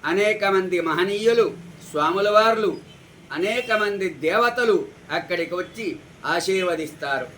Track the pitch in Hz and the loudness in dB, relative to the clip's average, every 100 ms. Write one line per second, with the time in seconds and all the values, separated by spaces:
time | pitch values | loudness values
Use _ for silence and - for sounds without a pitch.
0 | 147 185 214 208 196 190 185 175 165 160 | -2 0 0 0 0 0 0 -2 -2 0
1 | 190 202 220 233 208 - - - - 151 | -2 2 2 4 2 -2 -18 -20 -8 0
2 | 151 185 208 208 220 220 208 131 - - | 0 2 4 6 6 4 0 -2 -12 -20
3 | - - - 143 190 240 240 214 208 202 | -20 -20 -12 -4 -2 -2 0 0 0 -2
4 | 190 143 156 208 240 240 233 180 - - | -4 -2 0 2 2 2 2 2 0 -14
5 | - 160 - 175 165 180 180 - 208 156 | -6 -6 -4 -4 -2 -4 -6 -8 -8 -8
6 | - - 143 170 170 190 180 165 151 - | -14 -10 -2 -2 0 0 0 -2 -6 -8
7 | 143 135 123 | -6 -4 -6